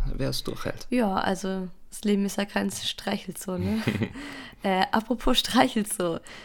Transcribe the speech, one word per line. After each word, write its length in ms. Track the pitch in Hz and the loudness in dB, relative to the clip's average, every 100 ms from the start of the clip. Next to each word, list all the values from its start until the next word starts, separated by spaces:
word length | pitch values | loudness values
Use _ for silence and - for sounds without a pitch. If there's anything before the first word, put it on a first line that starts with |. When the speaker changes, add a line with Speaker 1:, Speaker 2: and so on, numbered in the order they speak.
| - | 8
Speaker 1:
wer 160 | 127 131 | 0 -2
es 140 | 127 | -2
durchhält. 420 | - 123 - - - | -4 -4 -4 -6 -2
Speaker 2:
Ja, 240 | 247 214 190 | 2 2 2
also 500 | - 185 190 190 185 - - | 0 0 -2 -4 -6 -10 -14
das 120 | - | -4
Leben 200 | 208 202 196 | 2 2 2
ist 100 | 196 | 0
ja 60 | |
kein 260 | 202 202 202 | -2 0 -2
Streichelzoo, 880 | - - - 196 202 - 175 - 180 | -2 -6 -6 -4 -4 -4 -8 -4 -2
ne? 240 | 185 220 220 | 0 0 0
Speaker 1:
<laughs> 60 | 208 220 262 - - - - | 0 -2 -4 -12 -12 -14 -4
Speaker 2:
Äh, 220 | 196 185 - | 0 4 4
apropos 480 | 220 208 233 - 247 | 2 0 0 4 4
Streichelzoo. 800 | - 240 262 226 202 - 180 165 - - | 4 6 6 4 0 0 0 -2 -6 -16